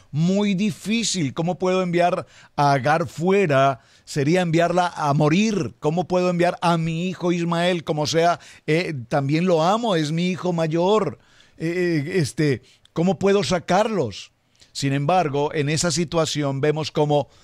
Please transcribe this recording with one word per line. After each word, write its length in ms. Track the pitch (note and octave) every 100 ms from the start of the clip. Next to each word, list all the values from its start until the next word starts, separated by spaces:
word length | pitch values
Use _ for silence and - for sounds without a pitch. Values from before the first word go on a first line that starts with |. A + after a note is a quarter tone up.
| _
muy 420 | C#3 E3+ G3 G#3
difícil. 800 | F#3 G#3+ - F#3 A3+ G#3 F#3+ C#3
¿Cómo 240 | A#2 E3 F3+
puedo 240 | F#3 F#3
enviar 460 | F3+ E3+ F3 F3+ - - - -
a 180 | C#3+
Agar 340 | C#3 B2 D#3+ B2+
fuera? 720 | - F3 G3 F#3 C3+ C#3 C3 _ _ -
Sería 360 | D3+ C#3 F#3
enviarla 520 | F3 D#3+ E3+ F3 F3 -
a 160 | D3+ C#3+
morir. 580 | D3+ E3+ A3 G3+ B2+ -
¿Cómo 280 | D3+ E3 F3+
puedo 220 | F3+ F3+
enviar 300 | F3 E3+ F3+
a 160 | F3 E3+
mi 320 | D#3+ E3 F#3
hijo 220 | E3+ F3
Ismael? 520 | F3 E3+ E3+ F3 F3
Como 220 | - D#3 D3
sea, 340 | D#3+ E3+ D#3+ - - -
eh, 260 | D#3 F3+ C#3+ A2+
también 380 | D3+ C#3 D#3 F#3
lo 160 | E3
amo, 320 | E3 A3 A#3+ E3+
es 160 | D3+
mi 180 | E3 F3+
hijo 240 | F#3 F3+
mayor. 640 | E3+ E3 E3 F3+ G#3+ F3 G#2+ _ _ _ _
Eh, 460 | E3 F3 F3 D#3+ C#3+
eh, 60 | F#3
este, 420 | C#3 - D3+ A#2+ - _ _
¿cómo 240 | - F3+ F#3+
puedo 260 | G3 G3+
sacarlos? 880 | C#3+ F3 - F3+ A3 G#3 A#2+ F#2+ - _ _ _ -
Sin 200 | - C#3
embargo, 580 | C#3 C#3+ F#3 D#3 C#3 D3 D#3
en 120 | C#3+
esa 220 | D#3 F3
situación 720 | D#3 F3 E3+ D#3 D3 C#3+ C3+
vemos 300 | D3 D3+ D3+
cómo 380 | - D3 D3 - -